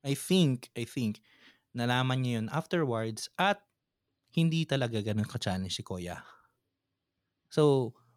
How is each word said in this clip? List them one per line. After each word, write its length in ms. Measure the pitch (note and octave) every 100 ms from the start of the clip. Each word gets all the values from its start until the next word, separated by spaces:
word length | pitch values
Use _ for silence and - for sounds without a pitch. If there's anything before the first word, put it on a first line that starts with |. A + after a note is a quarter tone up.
I 120 | C#3
think, 560 | C#3 - F#3 D#3 B2 -
I 120 | - A#2
think, 360 | - A2+ G#2 _ _ - _ _
nalaman 480 | B2 A#2+ B2 C3 B2+
niya 120 | B2 A#2
yun 80 | A2
afterwards 760 | D3 - F3 C#3+ A2+ A2 A2 -
at 240 | - F#3+ G3+ _ _ _ _ _ _ _
hindi 320 | - E3 E3
talaga 400 | D#3 C3 A#2+ A2+
ganun 240 | G#2+ G#2 G#2+
ka-challenge 480 | - G#2 F#2 F#2
si 80 | -
Kuya. 400 | - F#2 F2 E2+ - - _ _ _ _ _ _ _ _ _ _ _
So, 440 | - D3+ C3+ A#2 - _